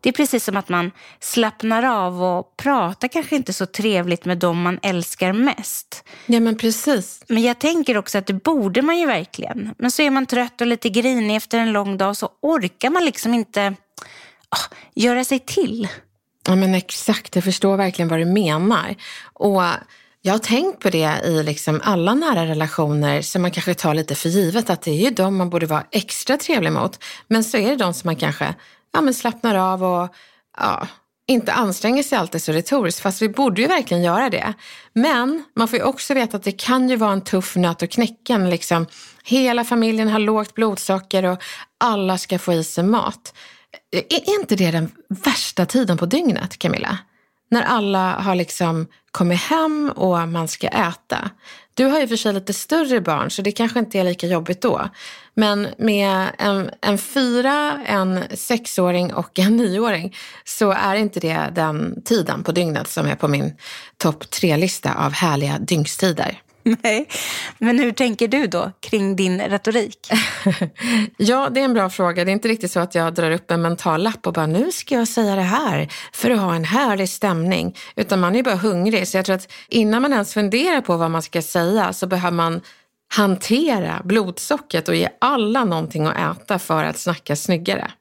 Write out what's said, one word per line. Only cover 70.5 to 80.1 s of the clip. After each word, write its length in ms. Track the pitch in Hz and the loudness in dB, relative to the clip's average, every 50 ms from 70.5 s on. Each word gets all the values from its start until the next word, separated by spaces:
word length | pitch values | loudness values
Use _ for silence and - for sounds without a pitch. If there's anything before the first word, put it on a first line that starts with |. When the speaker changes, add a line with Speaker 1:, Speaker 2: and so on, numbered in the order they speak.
| 160 - 185 156 - - - 240 240 220 214 214 _ | 0 0 -2 -6 -6 -6 -2 0 2 2 0 0 _
Speaker 2:
Ja, 320 | _ 202 202 247 262 277 269 | _ 2 2 2 2 0 0
det 100 | 247 262 | 0 0
är 40 | 269 | 2
en 100 | 262 240 | 2 2
bra 160 | 226 196 185 | 2 2 0
fråga. 340 | 185 - 190 175 170 180 175 | 0 0 0 0 2 0 0
Det 60 | 190 | 0
är 20 | |
inte 160 | 196 214 - 226 | 0 0 0 0
riktigt 240 | 220 226 - 180 | -2 0 -2 -4
så 80 | - 180 | -2 -2
att 140 | 170 180 - | -2 0 0
jag 200 | 175 165 165 165 | 0 0 0 0
drar 160 | 175 170 160 | 0 0 0
upp 200 | 160 165 - - | 0 -2 -2 -2
en 120 | 170 170 | 0 0
mental 400 | 170 165 175 170 - 180 160 156 | 2 0 -2 0 0 0 0 2
lapp 240 | 185 226 220 - - | 0 0 -2 -2 -6
och 60 | 180 | -4
bara, 140 | 170 170 160 | -2 0 0
"Nu 260 | 151 160 185 262 359 | 2 2 2 0 0
ska 220 | 349 - - - 294 | -2 -6 -4 -2 0
jag 140 | 240 233 226 | 0 0 0
säga 280 | - - 226 202 196 | 0 0 2 2 2
det 60 | 196 | 2
här 460 | 185 180 202 269 311 240 156 147 151 147 - - - - | 0 2 2 0 0 0 0 -2 -2 -4 -8 -14 -16 -14
för 180 | - - - 233 | -8 -2 0 2
att 80 | 247 214 | 2 2
ha 160 | 196 180 170 | 2 0 0
en 100 | 165 160 | -2 -2
härlig 440 | 160 190 254 285 247 202 190 190 185 | 0 0 2 2 2 2 0 -2 -4
stämning." 680 | - - - 202 175 165 165 180 190 160 160 180 185 - - - - | -2 -2 0 0 0 0 0 0 0 0 -2 -4 -6 -8 -18 -12 -6
Utan 240 | - 160 - 202 190 | -6 -2 0 2 2
man 120 | 180 175 | 2 2
är 40 | 190 | 2
ju 60 | 240 | 2
bara 140 | 254 254 208 | 2 0 0
hungrig. 520 | 180 180 220 190 175 180 214 226 196 180 175 | 0 0 0 0 2 2 2 2 0 -2 0
Så 80 | - | -2
jag 80 | 190 185 | -2 0
tror 120 | 196 190 | 0 -2
att 160 | 185 - - - - - _ | -2 -2 -10 -20 -20 -16 _
innan 340 | - 240 214 214 214 233 | 0 2 2 4 2 2
man 100 | 262 294 | 2 2